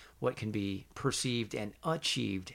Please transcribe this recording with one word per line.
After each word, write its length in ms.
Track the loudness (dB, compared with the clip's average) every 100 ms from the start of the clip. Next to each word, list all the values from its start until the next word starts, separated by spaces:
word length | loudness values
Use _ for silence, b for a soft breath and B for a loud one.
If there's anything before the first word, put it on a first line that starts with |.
| B B
what 180 | -2 0
can 140 | 0
be 340 | 0 0 -2 -6 0
perceived 600 | 2 2 2 2 0 -2
and 180 | -4 -4
achieved 720 | -2 0 0 2 2 0 -4